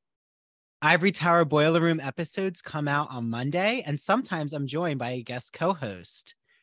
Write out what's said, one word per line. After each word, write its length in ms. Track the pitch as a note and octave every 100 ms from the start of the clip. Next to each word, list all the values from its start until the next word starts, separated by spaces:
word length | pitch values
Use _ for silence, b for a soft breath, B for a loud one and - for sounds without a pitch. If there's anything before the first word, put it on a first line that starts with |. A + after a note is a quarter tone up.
| _ _ _ _ _ _ _ -
Ivory 300 | D3+ E3+ F#3+
Tower 340 | - E3+ E3+ D#3
Boiler 340 | D3+ D3+ E3
Room 180 | E3+ D#3+
episodes 640 | C3+ - D#3+ - F#3+ E3+
come 260 | - D#3 C#3+
out 220 | C#3+ D3+
on 200 | B2+ A#2
Monday, 540 | A#2 C3+ E3+ G3+ B3 D3+
and 140 | D3
sometimes 540 | - A3+ B3+ E3+ D3
I'm 140 | D3 C3+
joined 320 | D3+ F3 C3+
by 120 | B2
a 120 | B2+
guest 300 | A#2 B2 -
co-host. 840 | - E3+ E3 A#2+ F#2 E2 - - - _ _